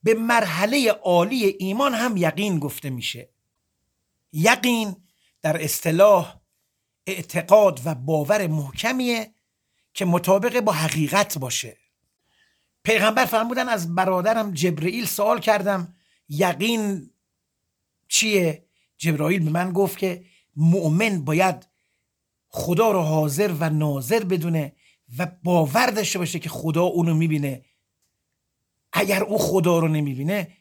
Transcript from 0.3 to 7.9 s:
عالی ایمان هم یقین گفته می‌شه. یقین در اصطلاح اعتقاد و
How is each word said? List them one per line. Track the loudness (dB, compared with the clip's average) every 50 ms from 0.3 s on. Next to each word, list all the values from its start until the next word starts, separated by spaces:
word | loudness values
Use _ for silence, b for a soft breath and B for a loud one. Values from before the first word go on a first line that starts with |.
| 2 2 2 0 -2 -2 0 0 2 2 2 2
عالی | 0 0 0 2 2 4 2 2 0 0 0 0 0 0
ایمان | -4 -4 -2 0 0 0 0
هم | 0 -2 -2 0
یقین | 0 0 0 0 -2 -2 -2 -2 -2
گفته | -2 -4 -8 -8 -10 -10
می‌شه. | -10 -8 -8 -10 -10 -10 -16 _ _ _ _ _ _ _ _ _ _ _ _ _ _ _ _ _ _ _ _ _
یقین | -4 2 4 4 4 4 2 0 0 0 -2 -6 -8 -12 _ _ _ _ _ _ _ _
در | -2 -2 -2 0 -2
اصطلاح | -4 -6 -4 -2 -2 4 6 8 8 8 6 4 -2 -12 -20 _ _ _ _ _ _ _ _ _ _ _ _ _
اعتقاد | -10 -8 -8 -10 -8 -6 -8 2 6 6 8 8 6 2 0 -6
و | -6